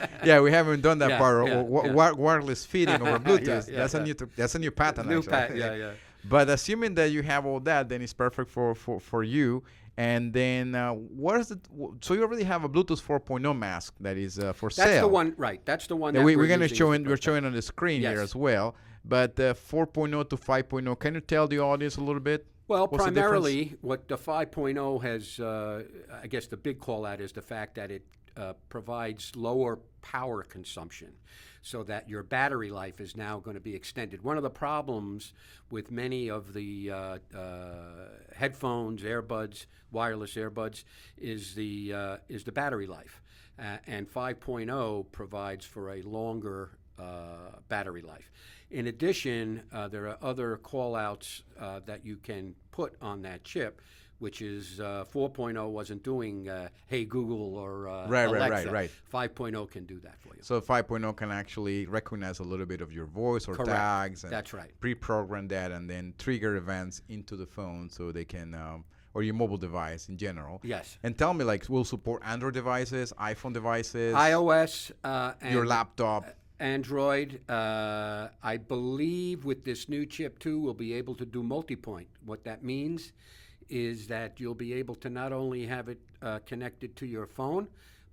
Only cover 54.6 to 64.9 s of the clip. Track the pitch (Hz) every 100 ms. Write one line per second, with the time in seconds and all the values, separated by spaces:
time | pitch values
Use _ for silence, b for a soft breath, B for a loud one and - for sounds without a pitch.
54.6 | 90 92 104 101 95 143 135 135 117 113
55.6 | 110 107 104 101 131 131 110 101 95 92
56.6 | 90 b b 127 110 123 117 113 104 98
57.6 | 98 98 98 95 92 123 117 113 131 107
58.6 | 87 104 87 - - 127 120 - 120 110
59.6 | 104 98 87 92 85 - - - - 120
60.6 | 107 123 107 113 110 104 107 101 98 -
61.6 | 101 101 92 107 - 107 95 90 90 92
62.6 | 92 90 82 80 78 87 120 120 - 90
63.6 | 117 104 104 98 98 92 90 107 104 101
64.6 | 80 - 120